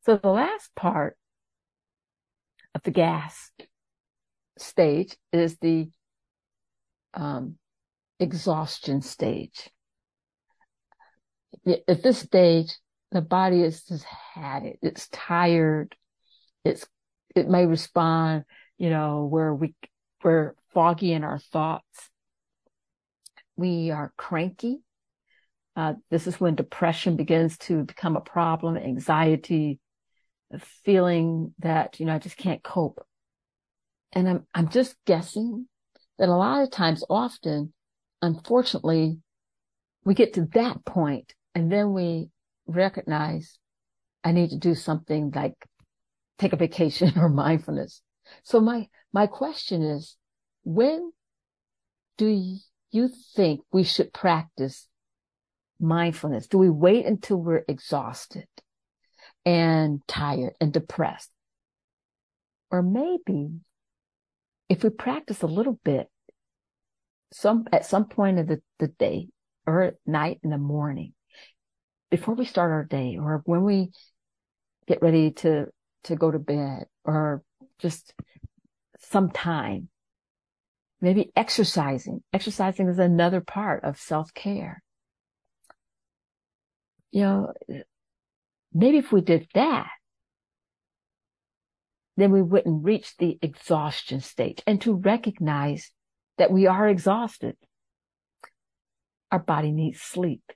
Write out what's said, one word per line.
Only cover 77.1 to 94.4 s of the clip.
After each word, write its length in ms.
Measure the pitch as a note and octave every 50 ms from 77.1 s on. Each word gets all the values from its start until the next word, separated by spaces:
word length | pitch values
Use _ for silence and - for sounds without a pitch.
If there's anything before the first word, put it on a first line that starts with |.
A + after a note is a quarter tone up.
| D#3 D#3 D3+ D3+ D3 C#3 _ _ _ _ C4 _ _ _
just 340 | - F3 D#3+ - _ _ _ - - _ _ - - - _ _ _ _ _ _ _ _ _ _
some 300 | - - - G3+ F#3+ F3
time, 600 | - - - - E3 D3+ A#2+ G#2+ G2 F#2+ - - _ _ _ _ _ _ _ _ _ _ _ _ _ _ _ _ _ _ _ _ _ _
maybe 300 | - F3+ F#3+ G#3 F#3+ - _
exercising. 880 | - A3+ - - - G#3 - - F3+ D3 C#3 C3+ C3 - - B2+ B2 - _ -
Exercising 540 | G3 - A3 G3+ - G3 F#3+ F#3 - G3 F3+
is 120 | F3+ F3+
another 420 | F#3 F3 F3 E3+ E3+ F3 F3+ F#3
part 420 | E3+ - - G3 G#3 G3+ D#3+ - -
of 160 | - C#3+ -
self-care. 840 | - - D#3+ D3+ D#3 - _ - - G3+ G3+ G3 F3+ F3 E3 - _ _ _ _ _ _ _ _ _ _ _ _ _ _ _ _ _ _ - _ _ _ _ _ _ _ _ _ _ _ _ _ _ _ _ _ _ _ _ _ _ _ _ _ _ _
You 100 | - G3
know, 320 | G3+ G3 G3 G3 G3 - - - - - - F3+ - _ _ _ _ _ _ _ _ _ _ _ _ _ _ _ _ _ _
maybe 240 | D#3+ G3+ B3+ D4 D4+
if 140 | C4 -
we 100 | - G3
did 260 | E3+ - E3+ E3 E3 _ _
that, 360 | F#3+ B3+ E4+ C#4 - - - - _ _ _ _ _ _ _ _ _ _ _ _ _ _ _ _ _ _ _ _ _ _ _ _ _ _ _ _ _ _ _ _ _ _ _ _ _ _ _ _ _ _ _ _
then 160 | - G3 G3+
we 100 | F#3+ G3
wouldn't 420 | F#3 E3 F#3 G3+ - E3+ D#3+ D#3 D3
reach 320 | F#3 A3 - - - - _
the 200 | - E3+ - -
exhaustion 800 | - D#3 C#3 - - - E3+ D#3 D3 D3+ C#3 - - - - C3+
stage. 400 | C3+ - - -